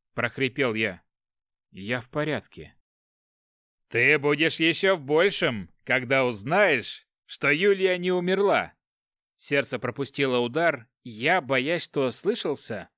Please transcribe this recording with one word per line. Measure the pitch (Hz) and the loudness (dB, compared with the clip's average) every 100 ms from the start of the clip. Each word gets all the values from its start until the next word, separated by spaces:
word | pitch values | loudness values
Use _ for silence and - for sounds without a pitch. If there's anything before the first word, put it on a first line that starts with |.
| _ | _
прохрипел | - 117 - 131 127 131 | -6 -4 -2 -2 0 -2
я. | 110 110 90 _ _ _ _ _ _ _ | 0 -2 -4 _ _ _ _ _ _ _
«Я | 90 101 123 | -14 -8 -8
в | 117 | -6
порядке». | 147 151 127 - - 78 _ _ _ _ _ _ _ _ _ _ _ _ | -6 -4 -4 -8 -18 -20 _ _ _ _ _ _ _ _ _ _ _ _
«Ты | 117 127 151 | 2 4 4
будешь | 143 147 160 - | 2 2 0 2
ещё | 165 160 190 185 | 0 2 2 0
в | |
большем, | 135 151 196 - 165 110 90 _ | 0 2 2 0 -2 -2 -8 _
когда | - 127 123 135 127 | -2 -2 2 2 0
узнаешь, | 107 110 180 196 131 - - _ _ - | -2 0 2 4 2 -2 -12 _ _ -18
что | - 139 | -2 0
Юлия | 147 202 196 190 180 | 4 4 4 2 2
не | 180 | 0
умерла». | 180 175 190 202 131 85 _ _ _ _ _ _ - | 0 2 2 4 2 0 _ _ _ _ _ _ -14
Сердце | - 143 127 120 | -2 0 0 -4
пропустило | 120 120 135 - 135 123 | -6 -6 -6 -2 0 2
удар, | 120 143 170 135 110 _ | 0 0 0 0 -8 _
я, | 123 107 135 185 | -16 -4 0 0
боясь, | 127 135 135 170 | 0 -2 0 -4
что | - 151 131 | -4 -2 -2
ослышался, | - 180 233 170 135 - 104 82 | -2 -2 -2 -4 -6 -6 -10 -12